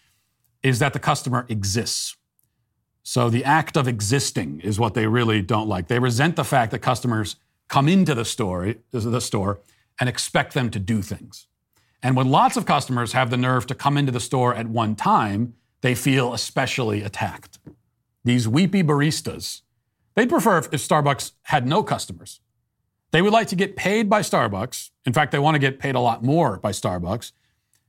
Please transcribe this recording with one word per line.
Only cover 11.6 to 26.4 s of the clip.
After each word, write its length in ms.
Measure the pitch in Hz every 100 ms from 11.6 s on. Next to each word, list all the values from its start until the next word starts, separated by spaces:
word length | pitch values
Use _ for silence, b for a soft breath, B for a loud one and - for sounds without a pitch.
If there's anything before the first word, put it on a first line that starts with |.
| _ _ _ _
And 120 | 127
when 160 | 131 131
lots 280 | 156 247 247
of 80 | 185
customers 480 | 147 - 123 117
have 160 | 131 123
the 80 | 123
nerve 280 | 127 127 -
to 60 |
come 220 | 131 143 143
into 160 | 139
the 80 | 120
store 340 | - 135 123
at 140 | 117 113
one 280 | 113 107 107
time, 580 | 196 208 110 101 120 - _ _
they 140 | 127
feel 400 | 120 143 135 123
especially 680 | 120 - - 131 - 113 104
attacked. 560 | 101 - 98 - - - - - _ _ _ _
These 240 | 123 123 110
weepy 360 | 131 185 196
baristas, 800 | 156 147 151 - - 76 - - _ _ _ _ _
they'd 140 | - 247
prefer 300 | 320 214 175
if, 80 | -
if 160 | 147 -
Starbucks 460 | 156 143 135 - -
had 220 | - 147 123
no 160 | 175
customers. 580 | - 113 - 85 - - _ _ _ _ _ _ _
They 100 | 160
would 100 | 202
like 160 | 226 214
to 80 | 185
get 200 | 196 -
paid 340 | 185 214 208
by 100 | 214
Starbucks. 720 | 170 170 113 98 123 - - _ -
In 80 |
fact, 180 | 135 147
they 60 | 147
want 160 | 143
to 40 | 151
get 200 | 135 135
paid 160 | 139
a 60 | 127
lot 220 | 123 117
more 360 | 117 160